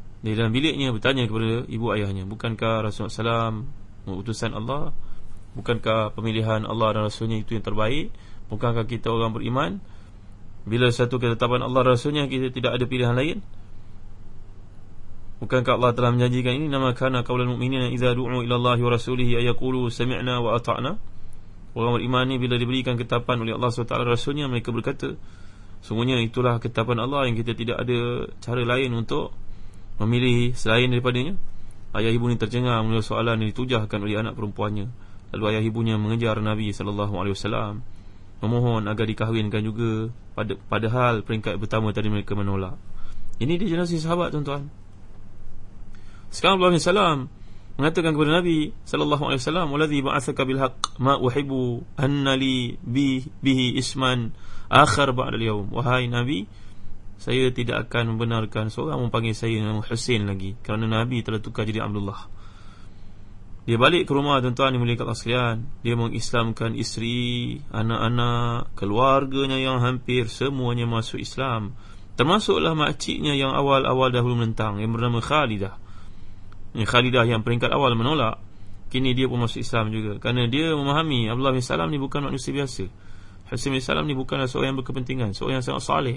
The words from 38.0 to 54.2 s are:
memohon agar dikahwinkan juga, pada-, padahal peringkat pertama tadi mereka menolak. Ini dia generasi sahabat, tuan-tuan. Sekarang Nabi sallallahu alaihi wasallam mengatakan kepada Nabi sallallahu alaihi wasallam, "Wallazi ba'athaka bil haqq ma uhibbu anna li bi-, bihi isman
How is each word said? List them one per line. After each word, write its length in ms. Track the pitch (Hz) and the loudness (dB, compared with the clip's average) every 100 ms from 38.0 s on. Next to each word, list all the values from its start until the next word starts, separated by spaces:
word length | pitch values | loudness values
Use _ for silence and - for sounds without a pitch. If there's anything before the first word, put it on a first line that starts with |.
| - - - - | -12 -16 -16 -4
memohon 400 | 107 120 120 113 104 | 0 2 4 2 0
agar 160 | 107 107 | 0 0
dikahwinkan 560 | 110 110 113 107 110 | 0 0 0 0 0
juga, 480 | 107 110 113 110 110 117 - - | -2 -2 -2 -2 -4 -8 -10 -6
pada-, 240 | 107 101 - | -4 -6 -4
padahal 560 | 104 110 123 123 113 | -2 0 2 4 2
peringkat 320 | - 110 107 98 | 0 -2 -2 -2
pertama 400 | 104 110 107 104 | 0 0 2 2
tadi 160 | 107 | 2
mereka 240 | 104 101 104 | 0 0 0
menolak. 400 | 98 98 92 - - - - - - - | 0 0 -2 -6 -6 -2 0 2 0 2
Ini 160 | 123 170 | 2 2
dia 160 | 208 | 2
generasi 240 | 170 175 170 | 0 0 0
sahabat, 400 | 160 175 170 151 | 0 0 0 -2
tuan-tuan. 320 | 143 143 143 - - - - - - - - - - - - - - - - | -2 -4 -8 -12 -16 -14 -12 -10 -10 -6 -4 -4 -6 -8 -10 -8 -10 -10 -10
Sekarang 320 | - 175 190 | 0 4 6
Nabi 160 | 180 170 | 6 6
sallallahu 0 | |
alaihi 80 | 180 | 4
wasallam 320 | 202 185 143 131 - - - - | 4 4 2 -2 -10 -12 -12 -8
mengatakan 360 | - 147 165 165 | 0 2 4 2
kepada 160 | 147 151 170 | 4 4 4
Nabi 200 | 180 160 147 - - | 4 2 0 -4 -4
sallallahu 380 | - 147 143 139 | 0 2 2 2
alaihi 140 | 131 | 0
wasallam, 240 | 147 170 160 | 0 0 0
"Wallazi 240 | 143 156 147 | 2 2 2
ba'athaka 440 | 135 143 131 135 131 | 0 0 0 0 0
bil 140 | 131 | 2
haqq 200 | 131 - - - | 0 0 -6 0
ma 160 | 127 139 | 2 4
uhibbu 640 | 123 135 143 135 123 117 - - | 2 0 0 0 0 -2 -6 0
anna 400 | 135 143 135 135 | 2 2 2 2
li 400 | 135 131 120 - | 2 0 -2 -6
bi-, 440 | 92 127 139 131 135 - | -2 2 2 0 -4 -2
bihi 320 | 135 131 127 120 | 2 4 2 0
isman 520 | 123 131 131 123 | -2 0 0 0